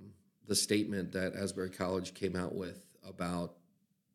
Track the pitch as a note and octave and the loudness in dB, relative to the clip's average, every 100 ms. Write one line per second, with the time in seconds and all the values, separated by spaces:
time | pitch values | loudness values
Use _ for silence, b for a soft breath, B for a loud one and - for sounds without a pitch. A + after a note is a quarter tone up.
0 | G2+ - _ _ - G2+ - G#2 G#2+ G2 | -18 -20 _ _ 0 2 6 4 4 0
1 | F2 F#2+ F2+ - G2 F#2+ F#2 - F2+ F#2+ | 0 0 0 0 -2 -2 -4 0 0 2
2 | F2+ - G2 F2+ F2+ G2 F2+ - - - | -2 -2 0 0 0 -2 -4 -8 -16 -18
3 | F#2+ F#2 F2 F2 E2+ - _ _ _ _ | -16 -4 -2 0 -2 -8 _ _ _ _
4 | _ | _